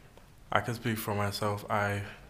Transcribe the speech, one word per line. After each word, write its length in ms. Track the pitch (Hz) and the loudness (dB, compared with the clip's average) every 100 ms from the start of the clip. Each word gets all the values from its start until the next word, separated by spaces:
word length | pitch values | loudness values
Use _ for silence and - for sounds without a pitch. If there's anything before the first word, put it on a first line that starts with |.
| - - - - - | -20 -20 -20 -20 0
I 100 | 104 | 2
can 120 | - | 2
speak 240 | 113 120 107 | -2 0 0
for 160 | - | 0
myself. 500 | 104 101 98 107 101 - | 2 0 2 0 0 2
I, 320 | 110 101 101 104 - | 2 4 0 -2 -10